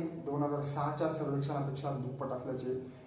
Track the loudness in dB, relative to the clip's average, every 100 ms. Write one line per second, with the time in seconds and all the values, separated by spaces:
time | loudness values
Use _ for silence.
0 | 4 -2 0 2 4 2 0 0 0 2
1 | 2 2 2 2 2 0 0 -2 -2 -2
2 | -2 -2 -2 -2 -2 -2 0 -2 -4 -10